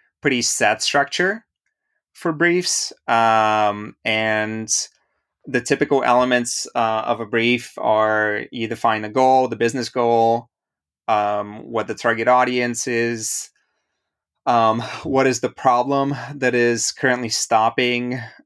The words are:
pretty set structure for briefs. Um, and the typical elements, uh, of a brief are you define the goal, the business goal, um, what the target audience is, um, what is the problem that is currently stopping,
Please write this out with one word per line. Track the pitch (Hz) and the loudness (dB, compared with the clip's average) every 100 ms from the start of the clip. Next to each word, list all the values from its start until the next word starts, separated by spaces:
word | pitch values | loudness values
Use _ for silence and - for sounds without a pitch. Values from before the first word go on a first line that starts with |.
| _ _ | _ _
pretty | 147 127 | -2 0
set | 113 - 107 110 | 0 0 2 2
structure | - 143 143 - 185 226 - _ _ _ _ _ _ | 0 0 0 0 -2 -4 -10 _ _ _ _ _ _
for | - 175 | -8 -4
briefs. | 156 170 175 175 - - - - | 0 2 2 0 -4 -6 -8 -2
Um, | 117 113 110 107 107 104 104 107 - | 2 4 4 2 2 0 -2 -8 -8
and | - 110 110 107 107 110 110 - - _ _ _ _ _ - | -4 -2 0 -2 -2 -6 -4 -4 -6 _ _ _ _ _ -6
the | 123 | -4
typical | 120 143 143 139 | 0 0 2 2
elements, | 123 123 127 123 120 - - | 4 4 4 2 0 -6 -6
uh, | - 113 110 - | -2 -2 -2 -2
of | 120 | -4
a | 107 | -2
brief | 117 117 123 - - | 0 2 0 -2 -4
are | 113 107 107 107 107 104 - | 0 2 2 2 0 -2 -6
you | 117 113 | -6 -6
define | 113 117 110 | -2 0 0
the | 107 | -2
goal, | 113 131 131 127 | 2 4 4 2
the | 110 | 0
business | 117 127 117 | -2 -2 -4
goal, | 127 117 117 113 117 117 _ _ _ _ _ - | -2 2 2 2 0 -4 _ _ _ _ _ -2
um, | 107 104 104 104 104 - | -2 0 -2 -6 -10 -8
what | 113 101 | -6 -4
the | |
target | 107 120 113 113 | -2 -2 0 4
audience | 123 127 127 123 117 - | 4 4 0 -2 -4 -4
is, | 117 117 117 110 - - _ _ _ _ _ _ _ _ _ | -2 -2 -4 -6 -8 -10 _ _ _ _ _ _ _ _ _
um, | - 120 113 113 117 - | 0 2 4 2 -4 -10
what | 151 135 135 | -2 2 2
is | 120 | 2
the | 123 | -4
problem | - 135 123 127 139 139 139 120 | -2 2 2 2 0 -2 -4 -8
that | 143 127 | -4 0
is | 120 120 117 - | 2 2 2 -2
currently | - 131 123 117 | -2 0 0 -2
stopping, | - - 113 110 - 123 123 123 127 113 - | -6 0 2 2 0 0 -2 -4 -6 -10 -16